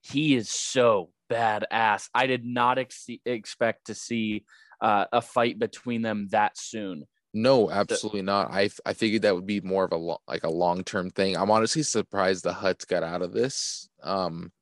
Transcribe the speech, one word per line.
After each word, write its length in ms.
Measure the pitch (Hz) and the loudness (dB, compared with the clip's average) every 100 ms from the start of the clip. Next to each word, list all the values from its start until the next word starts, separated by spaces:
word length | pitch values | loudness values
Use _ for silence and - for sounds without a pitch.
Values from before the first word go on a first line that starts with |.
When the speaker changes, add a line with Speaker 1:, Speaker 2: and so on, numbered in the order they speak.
Speaker 1:
he 320 | - 143 156 | -6 0 2
is 160 | 127 104 | 2 0
so 640 | - - 131 120 104 82 _ - | -6 -2 4 4 4 0 _ -4
badass. 800 | 117 113 107 - 113 110 101 - | 0 0 0 -2 2 2 2 0
I 120 | 120 131 | 0 2
did 180 | 127 | 0
not 340 | 120 120 123 131 | -2 0 2 2
ex-, 280 | 127 - - 120 127 | -2 -8 -14 -8 -4
expect 600 | 117 - - 113 - - | -6 -6 -2 -2 -2 -8
to 80 | |
see, 500 | 104 - 117 110 104 - - - - | -12 -6 -4 -2 -4 -8 -20 -20 -2
uh, 260 | 110 104 92 | 2 2 2
a 80 | 120 | 0
fight 380 | - 123 120 104 | 0 0 2 0
between 440 | 113 - 123 117 | -4 -6 -6 -4
them 260 | 113 107 98 | -2 -4 0
that 260 | 107 104 - | 0 0 -2
soon. 480 | - 113 98 80 - _ _ | -10 -8 -8 -10 -14 _ _
Speaker 2:
No, 320 | 107 123 135 98 | 0 4 4 4
Speaker 1:
So 80 | |
Speaker 2:
absolutely 480 | 98 101 110 107 104 | 2 0 -2 -2 -4
not. 280 | 95 101 - | 0 0 0
I, 200 | 95 104 - - | 0 -2 -2 -6
I 80 | |
figured 280 | 101 113 107 | -2 0 2
that 120 | 104 | 2
would 100 | 90 95 | 2 -2
be 140 | 104 | -4
more 240 | 92 95 | 0 0
of 80 | 92 | 0
a 40 | 82 | 0
lo-, 260 | 85 - - | -4 -8 -6
like, 180 | 78 | -4
a 60 | 82 | -2
long-term 600 | 82 87 90 90 104 92 | 2 2 0 -4 -4 -4
thing. 260 | - 95 87 | -2 0 2
I'm 140 | 98 | 4
honestly 320 | 110 113 165 | 4 4 0
surprised 640 | 143 110 - 101 95 92 | 0 -2 -2 0 0 2
the 80 | 95 | -2
Hutts 340 | 87 98 92 - | -2 0 -2 -2
got 160 | 87 | -2
out 180 | 82 87 | -2 -4
of 120 | 87 | -4
this. 560 | 107 131 - - - - _ | -2 -2 -2 -6 -8 -14 _
Um, 500 | 69 95 90 82 87 _ | -4 -2 -2 -6 -12 _